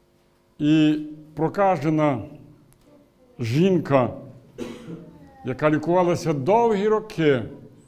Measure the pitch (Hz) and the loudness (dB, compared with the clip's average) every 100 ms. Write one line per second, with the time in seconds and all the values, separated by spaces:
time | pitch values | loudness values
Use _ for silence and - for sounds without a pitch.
0 | _ _ _ _ _ - 147 156 151 151 | _ _ _ _ _ -4 2 4 4 2
1 | - - - - 160 196 196 170 156 156 | -4 -14 -16 -6 -4 2 2 2 0 0
2 | 151 123 95 - - - _ _ _ _ | 0 0 -6 -16 -20 -20 _ _ _ _
3 | _ _ _ - 110 139 190 175 - 139 | _ _ _ -10 -4 0 2 2 2 2
4 | 110 - - - - - - - - - | 2 -4 -16 -20 -20 -16 -14 -14 -16 -18
5 | - - - - 127 127 151 151 165 180 | -18 -20 -20 -14 -10 -2 0 0 0 0
6 | 175 165 160 147 131 226 233 202 214 214 | 2 0 -2 -2 2 2 2 2 0 0
7 | 214 - 156 127 104 - - - | -2 0 2 2 -2 -14 -20 -20